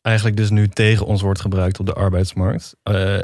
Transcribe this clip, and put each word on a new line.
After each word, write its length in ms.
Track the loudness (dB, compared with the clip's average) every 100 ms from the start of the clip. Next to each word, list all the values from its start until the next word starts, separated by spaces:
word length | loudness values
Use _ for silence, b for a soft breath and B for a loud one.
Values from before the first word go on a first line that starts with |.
eigenlijk 340 | -2 0 0 0
dus 140 | 2
nu 180 | 2 2
tegen 380 | 2 2 2 0
ons 160 | 0
wordt 180 | 0 -2
gebruikt 400 | -2 0 0 -2
op 60 | -4
de 80 |
arbeidsmarkt? 800 | -2 0 0 0 0 -2 -2 -8 -10
Eh, 360 | -2 0 0 -2